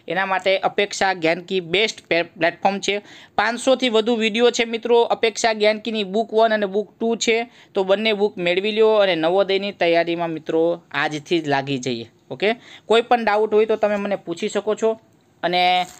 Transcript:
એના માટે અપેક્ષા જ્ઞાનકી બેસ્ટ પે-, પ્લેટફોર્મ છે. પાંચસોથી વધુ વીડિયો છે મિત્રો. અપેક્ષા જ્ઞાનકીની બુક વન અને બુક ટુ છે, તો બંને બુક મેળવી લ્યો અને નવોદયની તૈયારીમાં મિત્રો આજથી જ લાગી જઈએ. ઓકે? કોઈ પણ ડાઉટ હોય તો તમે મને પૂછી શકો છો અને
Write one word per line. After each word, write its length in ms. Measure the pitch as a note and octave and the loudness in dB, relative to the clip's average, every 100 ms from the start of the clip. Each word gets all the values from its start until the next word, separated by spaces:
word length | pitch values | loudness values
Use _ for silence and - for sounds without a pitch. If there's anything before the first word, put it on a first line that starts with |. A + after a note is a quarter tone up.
| - | -8
એના 180 | E3+ G3 | -4 -2
માટે 320 | F#3 F#3+ F#3+ | -2 0 0
અપેક્ષા 560 | F#3 - G3+ - G3 | 0 0 -2 0 -2
જ્ઞાનકી 460 | F#3 D#3+ E3+ F3 F#3+ | 0 0 -2 -2 -6
બેસ્ટ 480 | E3+ F3+ G#3+ - - | -2 0 0 -4 -2
પે-, 160 | E3+ | -2
પ્લેટફોર્મ 560 | E3+ - E3 E3+ G3 G3 | -2 -2 -2 0 -2 -2
છે. 200 | F#3+ G3+ - - - - | -4 -4 -6 -20 -10 -4
પાંચસોથી 540 | G#3+ A#3 C4+ B3+ C4 | -2 0 0 2 2
વધુ 260 | A3 A3 A#3 | 2 2 0
વીડિયો 360 | A3 G#3+ A#3+ | 0 2 2
છે 140 | A#3+ A#3 | 2 -2
મિત્રો. 360 | A#3 A3+ A#3 | -4 2 2
અપેક્ષા 520 | A#3 G#3 A3+ G#3+ A3+ | 2 0 -2 0 -2
જ્ઞાનકીની 500 | A3 G#3 G#3+ A#3 A3 | 2 0 0 -4 -4
બુક 300 | F#3+ G3 G#3+ | -4 -4 0
વન 200 | G#3+ A3+ | 2 2
અને 120 | G#3+ G3+ | 2 -2
બુક 280 | G3 G3+ - | -4 -6 -4
ટુ 160 | A3+ A#3 | -2 -2
છે, 360 | - A3+ A#3+ - - | 0 -2 -2 -12 -8
તો 100 | - | -2
બંને 300 | F#3+ G3+ A3 | 2 2 2
બુક 240 | G3+ G#3 F#3+ | 0 0 -2
મેળવી 340 | F3 F3+ G#3 | -2 0 0
લ્યો 240 | G#3+ A3 G#3+ | 2 4 4
અને 200 | G3 E3 | 2 2
નવોદયની 560 | D#3+ F#3 F#3+ G3 G3+ | 2 2 0 -2 -4
તૈયારીમાં 580 | F#3+ E3+ E3+ E3+ E3+ E3 | -2 0 2 0 -2 -4
મિત્રો 520 | D#3+ D#3 D#3+ E3+ E3+ - | -6 -4 0 0 -2 -6
આજથી 480 | C#3+ D3+ D3+ D3 F3 | -4 -4 -4 -2 -2
જ 80 | D3+ | 0
લાગી 300 | C#3 C3+ C3+ | -2 -2 -4
જઈએ. 340 | C3 A#2 A2+ _ - | -4 -8 -10 _ -16
ઓકે? 240 | C3 G#3 A#3+ - - - | -4 -4 -4 -8 -10 0
કોઈ 160 | A3+ | 2
પણ 220 | A3+ A#3+ | 2 2
ડાઉટ 300 | A3 G#3 G#3+ | 2 0 2
હોય 120 | G#3+ A3 | 2 2
તો 100 | G#3+ | 2
તમે 200 | G#3 G#3 | 0 0
મને 200 | G3+ F#3+ | -4 -6
પૂછી 340 | - E3+ G#3 | -6 -6 -4
શકો 260 | G#3 G#3 G#3 | -4 -4 -2
છો 240 | A3 A3+ _ _ _ _ | -2 -2 _ _ _ _
અને 420 | E3+ F3+ F3+ F3+ F3+ | -2 0 2 0 -2